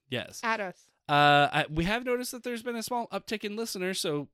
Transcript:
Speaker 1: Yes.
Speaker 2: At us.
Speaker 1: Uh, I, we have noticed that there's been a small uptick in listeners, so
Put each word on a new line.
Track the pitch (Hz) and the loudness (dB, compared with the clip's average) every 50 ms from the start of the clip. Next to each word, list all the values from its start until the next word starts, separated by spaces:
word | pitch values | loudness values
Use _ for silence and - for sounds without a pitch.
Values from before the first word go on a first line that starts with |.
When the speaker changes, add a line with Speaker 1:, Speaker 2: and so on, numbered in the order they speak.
| _ - | _ -8
Speaker 1:
Yes. | 123 117 - - - - - | -6 -6 -6 -8 -10 -6 -2
Speaker 2:
At | 226 226 214 | -2 -2 -2
us. | 202 180 - _ _ _ _ _ - | -4 -6 -8 _ _ _ _ _ -4
Speaker 1:
Uh, | - 147 143 147 147 143 143 143 - - | 2 4 6 8 8 8 8 6 4 4
I, | 151 143 - | 0 -2 0
we | 151 160 165 | -2 -2 0
have | 190 214 240 247 | 0 0 -2 0
noticed | 254 247 247 254 - | -2 -2 -2 -2 -6
that | - 247 - | -8 -8 -8
there's | 247 240 226 226 | -6 -8 -6 -6
been | 240 240 | -6 -6
a | 226 | -6
small | 220 - 247 240 226 - | -6 -4 -4 -4 -4 -4
uptick | - 196 - - 226 208 - | -6 -8 -6 -6 -8 -6 -6
in | 208 208 | -6 -6
listeners, | 220 226 226 - 190 180 185 190 - | -6 -6 -6 -4 -4 -2 -2 -2 -2
so | - 180 147 147 143 - | -2 -2 -2 -2 -4 -6